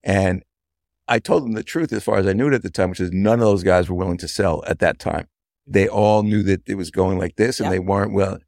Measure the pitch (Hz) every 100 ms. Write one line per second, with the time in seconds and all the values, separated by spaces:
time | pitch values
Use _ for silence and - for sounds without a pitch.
0 | - 98 95 92 _ _ _ _ _ _
1 | - 117 - 160 123 110 - 165 156 110
2 | - 104 95 98 139 127 95 - 92 90
3 | 92 90 104 117 110 101 92 90 87 90
4 | 92 87 87 - 98 78 - 73 87 -
5 | - 78 - _ _ _ - 98 98 104
6 | 104 107 107 104 98 92 - 98 85 95
7 | 92 92 90 - 110 - - 92 92 98
8 | 104 101 98 101